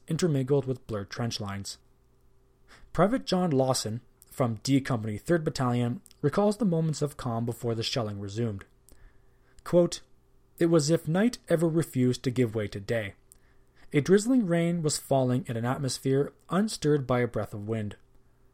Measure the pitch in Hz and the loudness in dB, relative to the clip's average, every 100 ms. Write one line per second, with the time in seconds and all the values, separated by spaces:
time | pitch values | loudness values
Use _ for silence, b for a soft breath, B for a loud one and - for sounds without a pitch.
0 | - 160 180 139 131 143 127 123 - 107 | -6 -2 0 0 2 0 0 -6 -6 -8
1 | 98 - 117 - 101 98 95 - _ _ | -8 -6 -4 -4 -6 -8 -10 -14 _ _
2 | _ _ _ _ _ _ b b b - | _ _ _ _ _ _ b b b 0
3 | 190 254 - 180 180 135 131 127 110 117 | 2 0 -2 0 2 2 2 0 -4 -8
4 | - _ - - 127 110 - 139 - 123 | -10 _ -14 -2 -2 -2 2 2 2 -2
5 | 110 104 - 170 156 - 127 120 120 165 | -4 -6 0 0 0 -2 0 0 0 -2
6 | - - 147 190 208 208 208 165 160 151 | -10 -4 0 2 2 2 0 2 0 -2
7 | 143 - 127 117 120 117 120 113 110 135 | -4 -4 -6 -4 -4 -4 -4 -2 -2 -2
8 | 107 101 101 104 117 101 - _ _ b | -4 -6 -8 -4 -4 -4 -12 _ _ b
9 | b b b b b b - 175 175 - | b b b b b b 0 4 4 0
10 | - - _ _ _ - 170 165 143 165 | -14 -20 _ _ _ -2 4 4 4 0
11 | - 175 233 - - 165 165 160 - 127 | 0 0 0 0 0 2 2 0 0 2
12 | 127 123 135 123 120 107 104 104 98 117 | 2 2 -2 0 0 0 -4 -6 -4 -4
13 | 101 - _ b b b b b b 151 | -4 -10 _ b b b b b b 0
14 | 143 196 214 262 196 170 170 170 151 - | 4 4 4 2 2 2 2 0 -2 -2
15 | - 135 127 123 - 113 120 139 135 - | 0 2 2 0 -2 -4 -2 -2 -4 -4
16 | 135 135 143 - - 170 214 - 151 147 | 0 0 0 -6 -2 0 0 0 0 2
17 | 127 123 120 110 101 107 104 113 104 - | 2 0 0 -2 -6 -8 -6 -4 -6 -10
18 | _ - _ _ _ | _ -20 _ _ _